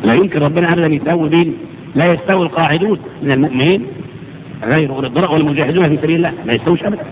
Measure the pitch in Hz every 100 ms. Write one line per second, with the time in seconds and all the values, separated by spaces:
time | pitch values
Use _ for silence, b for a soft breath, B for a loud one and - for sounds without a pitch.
0 | 104 123 196 151 147 160 170 170 165 147
1 | 147 170 156 165 170 131 - - - 139
2 | 170 170 - 185 165 160 160 156 202 185
3 | - - 147 135 147 127 143 190 - -
4 | - - - - - - 110 151 147 135
5 | 131 131 180 156 147 143 139 170 170 147
6 | 156 165 170 - - 117 160 170 202 208
7 | -